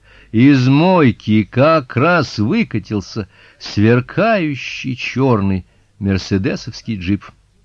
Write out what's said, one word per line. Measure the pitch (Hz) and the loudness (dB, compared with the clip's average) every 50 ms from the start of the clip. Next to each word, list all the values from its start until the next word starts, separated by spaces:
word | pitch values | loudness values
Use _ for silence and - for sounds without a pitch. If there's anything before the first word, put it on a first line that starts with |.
| _ _ - - - - | _ _ -20 -20 -12 -4
из | - 110 127 143 143 131 123 | 2 4 6 6 6 4 4
мойки | 131 139 147 170 190 185 170 147 117 - - - 107 107 107 | 4 4 4 4 4 4 4 4 2 2 0 -2 0 0 0
как | 101 - - 123 139 160 165 156 131 - - | 0 0 0 2 2 4 2 0 -2 -2 -4
раз | 120 143 170 180 165 127 - - 107 | 0 0 2 2 0 -2 -4 -4 -4
выкатился | 104 127 196 233 139 - - 104 90 - 110 101 - - - 113 92 - _ _ _ _ _ _ | -2 -2 -2 -2 -2 -4 -6 -8 -6 -6 -6 -6 -6 -8 -10 -10 -10 -12 _ _ _ _ _ _
сверкающий | - - - 104 104 113 120 127 127 - - 160 208 226 220 196 160 151 135 127 - - - - - 135 123 | -14 -6 -2 2 4 4 4 2 0 -4 -4 -2 0 0 0 0 -2 -4 -6 -8 -10 -12 -12 -10 -10 -10 -10
черный | - - - - 120 139 131 117 101 98 98 95 92 - _ _ _ _ _ _ - | -8 -8 -8 -4 -2 0 2 2 2 0 0 -2 -2 -4 _ _ _ _ _ _ -6
мерседесовский | 101 98 95 92 - - 104 95 98 151 - - - 120 - - - 117 110 95 | -2 -2 -2 -2 -2 -2 -2 -2 -2 -2 -6 -6 -10 -14 -16 -14 -10 -10 -8 -6
джип. | 85 95 101 98 - - - _ _ _ _ _ | -4 -4 -4 -4 -4 -12 -20 _ _ _ _ _